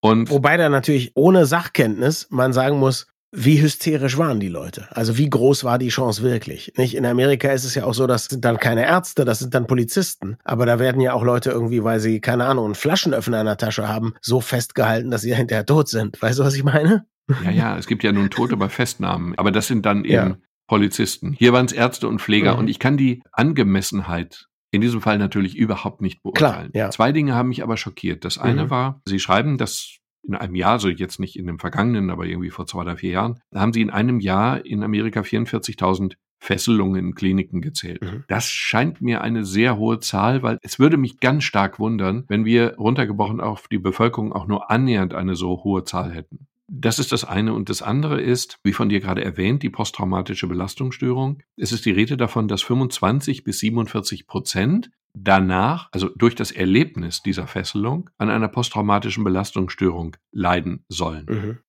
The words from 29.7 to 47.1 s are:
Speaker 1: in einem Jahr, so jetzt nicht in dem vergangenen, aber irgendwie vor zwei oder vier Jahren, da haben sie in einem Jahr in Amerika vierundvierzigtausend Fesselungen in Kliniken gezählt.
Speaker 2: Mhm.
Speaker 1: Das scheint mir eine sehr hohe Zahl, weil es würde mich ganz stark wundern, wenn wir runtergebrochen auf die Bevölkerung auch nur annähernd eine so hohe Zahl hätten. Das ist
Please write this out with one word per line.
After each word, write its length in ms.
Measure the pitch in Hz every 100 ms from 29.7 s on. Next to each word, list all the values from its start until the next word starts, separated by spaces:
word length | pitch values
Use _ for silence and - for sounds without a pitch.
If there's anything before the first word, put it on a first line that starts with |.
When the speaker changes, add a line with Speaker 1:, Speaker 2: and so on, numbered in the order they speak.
| - - - _ _ -
Speaker 1:
in 100 | 101
einem 200 | 98 90
Jahr, 240 | 90 117
so 80 | 101
jetzt 320 | 85 90 -
nicht 160 | 95 -
in 100 | 90
dem 120 | 82
vergangenen, 500 | 87 - 107 113 95
aber 160 | 87 87
irgendwie 240 | 87 90
vor 160 | - 85
zwei 160 | 92
oder 160 | 87 87
vier 140 | 92
Jahren, 280 | 90 110 120 _
da 80 | 98
haben 140 | 104
sie 80 | 113
in 80 | 107
einem 300 | 101 117 123
Jahr 460 | 98 92 113 135 -
in 160 | 104
Amerika 400 | 104 107 110 107
vierundvierzigtausend 920 | 101 110 113 113 - - 92 92 95 - _ _
Fesselungen 540 | - 95 - 110 95 95 90
in 60 |
Kliniken 480 | 87 95 95 92 90
gezählt. 400 | 143 - 85 87
Speaker 2:
Mhm. 220 | 87 104 -
Speaker 1:
Das 220 | 95 123
scheint 520 | - - 110 143 170
mir 200 | 120 117
eine 240 | 113 113 98
sehr 320 | 98 120 110
hohe 220 | 110 110
Zahl, 420 | - 101 104 131
weil 160 | 123 113
es 180 | 110 -
würde 180 | 139 160
mich 220 | 131 -
ganz 240 | 127 147
stark 340 | 135 107 98 -
wundern, 460 | 107 113 95 107 135
wenn 160 | 104 110
wir 300 | 117 117 -
runtergebrochen 640 | 107 127 117 101 104 113
auf 260 | 107 104 -
die 100 | 104
Bevölkerung 540 | 92 92 113 117 107
auch 140 | - 90
nur 240 | 101 -
annähernd 420 | 113 131 110 92
eine 220 | 80 92 90
so 280 | 90 90
hohe 200 | 101 95
Zahl 280 | - 90 90
hätten. 360 | 85 78 - - _ _
Das 280 | 156 113 113
ist 120 | 131